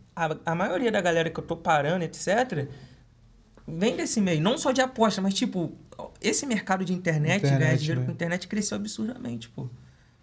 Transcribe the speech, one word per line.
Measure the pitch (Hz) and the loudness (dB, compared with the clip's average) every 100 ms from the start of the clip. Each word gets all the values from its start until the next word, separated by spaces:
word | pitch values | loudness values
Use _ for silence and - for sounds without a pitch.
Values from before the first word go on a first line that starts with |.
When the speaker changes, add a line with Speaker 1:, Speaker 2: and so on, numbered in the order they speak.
| - | -14
Speaker 1:
a, | - 156 156 | -4 -2 -2
a | 170 | 0
maioria | 170 214 269 240 | 0 2 2 2
da | 208 | 2
galera | 175 165 165 | 4 2 2
que | 165 | -2
eu | |
tô | - | -6
parando, | 165 175 151 143 185 | -2 2 4 4 0
et | 160 | -2
cetera, | - 175 220 262 156 127 - - - - _ - - _ - | -4 0 2 2 -2 -6 -10 -20 -20 -20 _ -20 -20 _ -20
vem | - 165 226 | -10 -2 0
desse | 330 302 226 | 0 0 2
meio. | 190 156 | 2 4
Não | 185 302 | 2 2
só | 277 | 2
de | 262 | 2
aposta, | 262 - 220 - | 0 2 2 2
mas, | 196 | 0
tipo, | 196 247 185 160 - - - - - | 0 -2 -2 -4 -8 -16 -14 -14 -4
esse | 208 427 | -2 0
mercado | 285 208 - 190 | 0 -2 0 -2
de | 180 | 0
internet, | 180 180 151 151 196 | -2 0 2 2 2
Speaker 2:
Internet, | 139 135 | 4 4
Speaker 1:
ganhar | 156 123 | 4 2
dinheiro | 151 127 | 0 -2
Speaker 2:
né? | 127 | -2
Speaker 1:
com | |
internet, | - 170 180 - | -4 -2 -4 -4
cresceu | 208 202 208 | -4 -2 -4
absurdamente, | 214 220 220 254 247 117 - | -6 -6 -6 -6 -8 -10 -10
pô. | - 127 - - - _ _ | -10 -10 -12 -20 -20 _ _